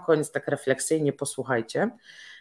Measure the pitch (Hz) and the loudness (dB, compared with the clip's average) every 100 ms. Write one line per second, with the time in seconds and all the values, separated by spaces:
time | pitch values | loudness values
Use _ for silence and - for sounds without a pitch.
0 | - 156 143 139 - 139 - 131 - 160 | 2 2 2 -4 -4 -2 0 0 2 2
1 | 143 135 135 - 127 120 113 139 214 - | 2 -2 -4 -6 -2 -2 -2 -2 -2 -4
2 | - - - - | -16 -20 -20 -20